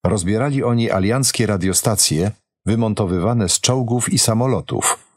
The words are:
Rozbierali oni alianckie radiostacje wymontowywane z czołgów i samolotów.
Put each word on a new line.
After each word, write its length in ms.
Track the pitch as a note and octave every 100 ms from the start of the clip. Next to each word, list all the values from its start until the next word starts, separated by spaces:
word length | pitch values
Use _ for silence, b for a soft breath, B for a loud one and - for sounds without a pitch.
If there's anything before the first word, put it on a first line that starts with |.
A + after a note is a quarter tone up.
Rozbierali 600 | F2+ G#2 E2+ G#2+ C#3+ C#3
oni 280 | A#2+ A#2 A#2
alianckie 540 | F#2+ F#2+ B2+ C3+ - G#2+
radiostacje 840 | G2 F#2+ F2+ B2 G#2 - D2 G2 - _ _ F#2+
wymontowywane 840 | A2+ A2+ G#2 G2 F2 G#2+ A#2+ F#2+
z 100 | -
czołgów 500 | - C3 A#2+ A#2+ -
i 100 | -
samolotów. 800 | - A2+ B2+ G#2 - - - - _